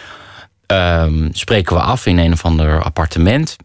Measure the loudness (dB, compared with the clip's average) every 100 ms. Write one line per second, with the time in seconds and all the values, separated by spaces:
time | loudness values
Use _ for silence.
0 | -20 -20 -20 -20 -20 _ -2 0 2 2
1 | 2 0 -2 -4 -2 -2 0 0 0 -2
2 | 0 2 2 2 0 0 2 0 -2 -4
3 | -4 0 2 2 -2 -8